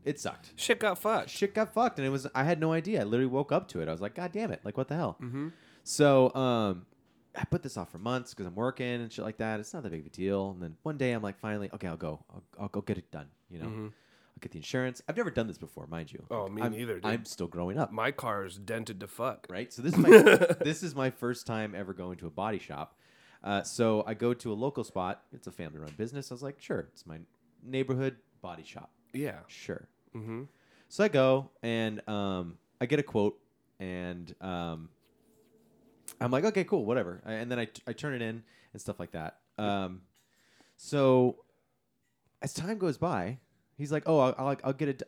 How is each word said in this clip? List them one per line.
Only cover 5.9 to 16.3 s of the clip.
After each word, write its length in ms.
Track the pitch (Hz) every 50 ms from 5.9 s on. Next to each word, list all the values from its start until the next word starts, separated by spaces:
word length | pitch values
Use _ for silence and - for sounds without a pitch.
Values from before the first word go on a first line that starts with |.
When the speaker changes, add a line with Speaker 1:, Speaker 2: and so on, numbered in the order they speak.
| - - 147 143 139 131 127 127 -
Speaker 1:
um, 520 | 131 131 127 120 113 107 101 92 90 92 - _ _ _ _ _ _ _ _ -
I 80 | - -
put 180 | - - 180 -
this 140 | 131 -
off 140 | - 87 - -
for 60 | 85
months 340 | 101 117 127 127 123 - -
'cause 120 | - 98
I'm 80 | 87 87
working 320 | 101 120 127 127 - 127 123 120 120 120
and 100 | 113 -
shit 120 | - -
like 120 | 107 107 -
that. 220 | 113 110 110 107
It's 120 | 107 - -
not 80 | 170 131
that 80 | 95
big 100 | 82 80
of 60 | 73
a 40 | 76
deal. 400 | - - 92 95 98 98 95 98 95
And 100 | 90 87
then 140 | 80 80 - -
one 140 | 156 151
day 160 | 139 131 127 120
I'm 100 | 113 107
like, 160 | 98 98 -
"Finally, 320 | - 110 107 104 101 95 -
okay, 120 | - -
I'll 100 | 87 82
go. 280 | 82 85 78 76 73 - _
I'll, 120 | - 92 - _ - -
I'll 100 | 104 101
go 120 | - 101
get 160 | 95 - 104 92
it 120 | 85 _
done," 180 | - 76 73 71 - _ _ -
you 80 | 90 82
know? 80 | 80
Speaker 2:
Mm-hmm. 180 | - 107 110 107
Speaker 1:
I'll 540 | 107 110 _ _ _ _ _ _ _ _ -
get 120 | - - -
the 60 | 80
insurance. 440 | 76 - - 127 127 127 123 - - -
I've 80 | 160
never 140 | 220 233 170
done 160 | 123 123 113
this 120 | 107 82 -
before, 280 | 85 78 - 80 78
mind 240 | 73 82 85 80 76 -
you. 120 | - - -